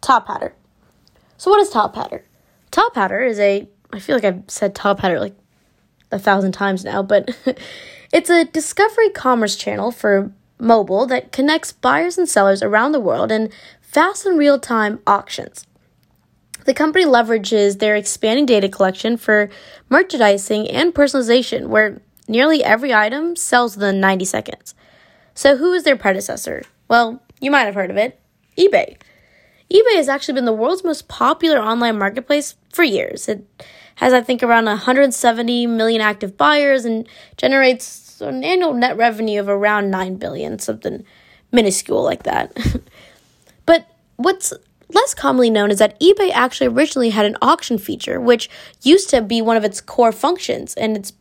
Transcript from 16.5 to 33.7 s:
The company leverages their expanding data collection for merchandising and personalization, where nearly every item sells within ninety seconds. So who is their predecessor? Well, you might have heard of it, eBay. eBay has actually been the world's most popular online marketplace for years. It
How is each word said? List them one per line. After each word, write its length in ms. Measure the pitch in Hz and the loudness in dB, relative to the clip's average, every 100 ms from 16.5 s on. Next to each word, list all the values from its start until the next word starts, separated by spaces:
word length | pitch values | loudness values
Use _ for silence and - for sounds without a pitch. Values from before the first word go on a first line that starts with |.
| - | -8
The 100 | - | -2
company 300 | - 311 370 | 0 2 2
leverages 760 | 349 247 226 226 196 220 202 196 | 4 4 2 -2 0 2 2 0
their 160 | 214 | 0
expanding 500 | 208 208 - 220 233 | -2 -2 -4 -2 0
data 240 | 285 220 196 | 2 2 2
collection 480 | - 190 190 208 233 | 0 -2 0 -4 -4
for 340 | - 214 208 - - - _ | 0 0 0 -6 -20 -20 _
merchandising 800 | 277 381 285 214 202 202 214 214 | 2 2 2 4 2 0 -4 -2
and 260 | - 339 | 0 0
personalization, 720 | 339 285 277 233 240 247 - - | 2 2 2 2 2 2 -6 -2
where 340 | 214 214 - _ _ - | 0 0 -4 _ _ -6
nearly 360 | 220 285 311 | 0 2 2
every 300 | - 220 269 | 2 0 2
item 440 | 226 214 269 330 349 | 0 0 -2 -6 -6
sells 400 | - 247 240 202 | 0 0 0 -2
within 240 | 202 196 | -2 2
ninety 260 | 190 190 190 | 2 0 -2
seconds. 480 | - - - - - _ _ _ _ _ | -6 -8 -16 -20 -20 _ _ _ _ _
So 220 | - 277 277 | 0 2 4
who 160 | 339 | 2
is 120 | 359 | 0
their 120 | 311 269 | 0 0
predecessor? 680 | 202 190 196 - - - - _ _ | 0 -4 -6 -10 -10 -12 -14 _ _
Well, 360 | 233 233 247 _ _ | 2 2 -4 _ _
you 100 | 269 | 0
might 140 | 285 | 0
have 100 | 226 | 0
heard 160 | 202 185 | -2 -4
of 60 | 196 | -2
it, 240 | 233 - _ _ _ - | -4 -4 _ _ _ 2
eBay. 400 | 381 196 - - _ _ _ _ _ _ _ | 4 4 0 -8 _ _ _ _ _ _ _
eBay 260 | 370 453 403 | 4 4 2
has 120 | 269 | 2
actually 260 | 277 - | -2 -4
been 100 | 269 | -4
the 80 | 247 | -2
world's 320 | 220 233 381 | -2 -2 -2
most 240 | 370 302 - | -4 -6 -10
popular 500 | - 247 320 330 294 | -2 0 2 2 2
online 400 | 214 233 240 220 | 0 -2 0 0
marketplace 560 | 196 220 247 294 285 - _ | -2 -4 -2 -2 -2 -12 _
for 100 | - | -2
years. 460 | 330 196 - - - | 0 0 -4 -8 -6
It 180 | 208 - _ - | -8 -8 _ -20